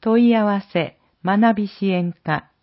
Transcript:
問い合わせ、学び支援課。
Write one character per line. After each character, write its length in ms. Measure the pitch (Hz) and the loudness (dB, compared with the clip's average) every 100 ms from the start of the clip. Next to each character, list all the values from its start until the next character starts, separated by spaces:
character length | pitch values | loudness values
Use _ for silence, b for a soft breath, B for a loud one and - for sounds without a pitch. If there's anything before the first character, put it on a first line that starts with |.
問 260 | - 226 240 | 0 2 4
い 80 | 226 | 2
合 80 | |
わ 160 | 208 202 | 0 -2
せ、 380 | - 180 156 _ _ _ | -4 -6 -6 _ _ _
学 320 | 180 202 226 208 | -2 2 2 0
び 120 | 208 | -4
支 200 | - 196 | -4 -2
援 240 | 180 175 | -2 -2
課。 380 | - - 151 - _ | -6 -6 -6 -8 _